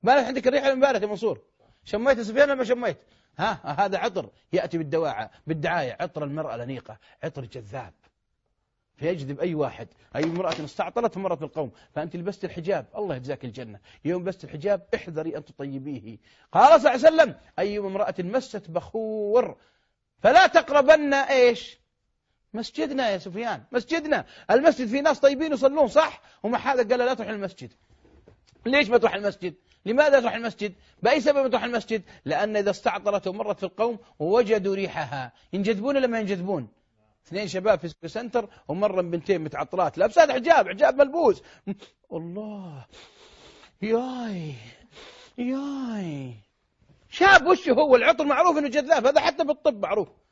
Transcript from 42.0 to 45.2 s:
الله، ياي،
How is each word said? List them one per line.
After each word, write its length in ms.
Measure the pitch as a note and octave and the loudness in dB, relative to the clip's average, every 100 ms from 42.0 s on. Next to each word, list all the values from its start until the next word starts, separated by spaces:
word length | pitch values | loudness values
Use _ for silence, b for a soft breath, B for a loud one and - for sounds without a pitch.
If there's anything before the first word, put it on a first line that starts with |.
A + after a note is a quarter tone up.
| _ | _
الله، 760 | F3+ E3+ F3+ G#3+ G#3 F#3 C#3+ A#2+ B B B B B B B B _ | -12 -10 -12 -12 -12 -14 -16 -20 B B B B B B B B _
ياي، 720 | G#3+ A3+ B3+ B3+ A#3 F#3+ D#3 C3 A2 - _ B B B | -2 -2 -2 -8 -8 -8 -10 -12 -18 -20 _ B B B